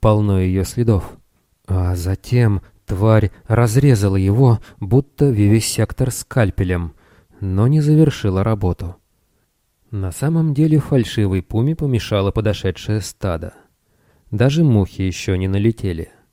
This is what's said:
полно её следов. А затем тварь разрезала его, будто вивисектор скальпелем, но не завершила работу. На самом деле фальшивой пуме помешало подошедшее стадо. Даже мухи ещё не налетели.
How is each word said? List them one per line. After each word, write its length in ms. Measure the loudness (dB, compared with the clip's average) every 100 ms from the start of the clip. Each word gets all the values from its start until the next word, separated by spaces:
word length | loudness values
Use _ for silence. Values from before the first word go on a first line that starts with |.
полно 400 | 2 2 2 0
её 240 | 0 0 -2
следов. 520 | -2 0 0 -2 -16 _ _ _ _ -6
А 300 | -2 -2 -2
затем 680 | -4 -6 -2 2 2 0 -6 _ -8
тварь 460 | -2 4 4 2 -4 -2
разрезала 720 | 2 2 4 4 2 2 0
его, 420 | 0 2 4 2 -2 -14
будто 480 | 0 0 0 -2 0
вивисектор 800 | 2 4 2 0 -4 -4 -2 -4
скальпелем, 840 | -6 -6 -2 -2 -2 -4 -2 -6 -12 _ _ _ -10
но 280 | -4 0 2
не 120 | 2
завершила 640 | 2 4 4 2 -2 0
работу. 540 | 0 0 -2 -4 -8 -12 _ _ _ _ _ _ _ _ _
На 200 | -8 -8
самом 420 | -4 -2 0 0
деле 260 | 2 2 2
фальшивой 600 | 2 0 0 0 0 0
пуме 320 | -2 -2 -2
помешало 580 | -2 -2 -2 -2 -2 0
подошедшее 680 | 0 -2 -2 -4 -6 -4 -6
стадо. 540 | -6 -8 -6 -6 -8 -16 _ _ _ _ _ _ -10
Даже 360 | 0 0 2 2
мухи 380 | 2 0 -4
ещё 340 | -6 -6 -4 -4
не 100 | -2
налетели. 640 | 0 0 -2 -6 -8 -10 _ _